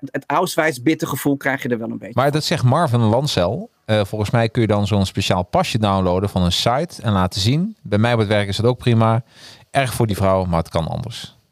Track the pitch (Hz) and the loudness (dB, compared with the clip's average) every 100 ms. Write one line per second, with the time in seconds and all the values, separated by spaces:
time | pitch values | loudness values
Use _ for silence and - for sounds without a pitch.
0 | 139 143 - 143 185 - 156 127 123 156 | -4 -10 -2 -2 0 0 -2 0 -2 0
1 | 165 139 147 139 139 135 127 117 113 113 | -2 -2 -2 0 -2 -4 -4 -4 -4 -10
2 | - 120 143 147 - 156 120 143 165 117 | -6 0 0 0 -2 0 2 2 2 2
3 | 110 117 143 - 87 139 226 _ - 107 | 4 2 0 0 0 -2 -8 _ -2 0
4 | 98 107 104 120 113 - 110 104 101 104 | 0 -2 0 0 0 0 2 2 2 0
5 | 92 - - 95 87 175 185 117 107 98 | 0 -2 -2 -2 0 0 0 0 2 2
6 | 92 90 98 95 90 90 120 127 175 - | 2 0 0 0 0 2 0 0 -2 -4
7 | 113 98 92 - 98 147 202 214 - 104 | -2 0 0 0 0 0 -2 -6 -4 0
8 | 117 120 104 107 101 98 113 123 - 113 | 2 2 2 0 0 0 0 0 2 4
9 | 113 113 - - - - _ - 131 - | 4 2 -2 -16 -20 -20 _ -2 -2 0
10 | 117 95 98 95 90 82 82 85 80 80 | -2 0 2 2 0 -2 -2 -4 -4 -6
11 | - - - - _ | -10 -12 -16 -20 _